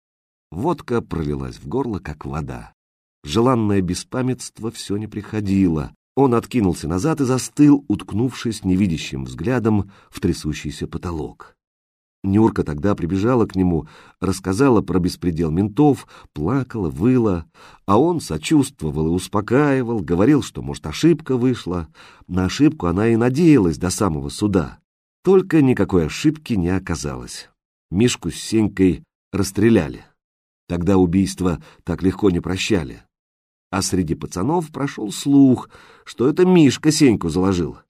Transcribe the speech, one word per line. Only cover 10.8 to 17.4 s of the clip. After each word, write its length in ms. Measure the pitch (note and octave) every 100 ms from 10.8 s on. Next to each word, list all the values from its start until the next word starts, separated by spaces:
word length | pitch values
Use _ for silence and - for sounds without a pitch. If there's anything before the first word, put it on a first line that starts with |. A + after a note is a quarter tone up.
| D#2
потолок. 680 | E2 F#2 D#2+ D2 - - _ _ _ _ _ _ _
Нюрка 400 | G2 G2 A2 -
тогда 320 | D#2 D2 G2 G2+
прибежала 500 | E2+ F#2+ G#2+ B2+ G#2
к 100 | F#2+
нему, 320 | F2+ D#2+ D2 - - _
рассказала 600 | F2+ F#2 F#2 F#2+ C#3 G#2+
про 180 | - F2+
беспредел 520 | F2 - F2 D#2+ D#2+
ментов, 560 | D#2+ G#2 G#2 D3 C3 - - -
плакала, 580 | - E2 C3+ B2 A2+ E2+
выла, 560 | C2 A2+ B2+ A2 F2